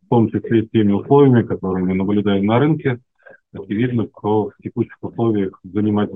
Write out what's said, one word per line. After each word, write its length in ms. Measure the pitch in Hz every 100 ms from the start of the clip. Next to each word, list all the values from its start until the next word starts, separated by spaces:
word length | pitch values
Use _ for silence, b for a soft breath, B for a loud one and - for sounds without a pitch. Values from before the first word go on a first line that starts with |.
в 80 | -
том 200 | 120 113
числе 360 | 107 - 117 110
с 40 |
теми 200 | 113 104
условиями, 520 | 101 - 139 139 123
которые 420 | 104 87 95 92 92
мы 80 |
наблюдаем 520 | 95 98 104 101 98 101
на 140 | 120
рынке. 400 | 147 151 135 123 _ B B B _
Очевидно, 540 | 98 95 101 127 120 101 -
что 340 | 104 107 98
в 120 | -
текущих 360 | 101 - 113 -
условиях 560 | 95 - 117 104 95 -
занимать 500 | 92 95 107 104 104